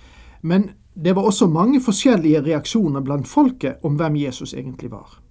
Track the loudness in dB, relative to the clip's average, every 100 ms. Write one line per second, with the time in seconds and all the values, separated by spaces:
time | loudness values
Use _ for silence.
0 | -20 -20 -20 -10 0 0 0 -6 _ -4
1 | 0 2 0 2 2 4 2 2 2 2
2 | 2 4 4 2 2 -2 -2 0 0 -2
3 | -4 -4 -2 2 2 2 -4 -4 -4 -2
4 | 0 -2 -4 -6 -12 -12 -12 -12 -14 -14
5 | -18 -20 -20